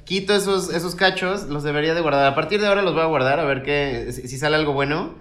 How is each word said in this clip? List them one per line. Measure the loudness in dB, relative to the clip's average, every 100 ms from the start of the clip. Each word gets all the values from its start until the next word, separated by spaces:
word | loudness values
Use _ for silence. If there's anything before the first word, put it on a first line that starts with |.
| -6
Quito | -6 0 0
esos, | 2 0 0
esos | -4 -4 0
cachos, | 0 2 -2 -4 -4
los | -6
debería | -2 -2 0
de | 0
guardar. | 2 4 4
A | 2
partir | 0 0
de | 2
ahora | 2
los | 2
voy | 2
a | 2
guardar | 2 2 2
a | 0
ver | -2
qué, | 0 0 0 -2 -6
si, | -8 -10
si | -4
sale | 0 0
algo | 0
bueno. | 0 0 -2 -4 -8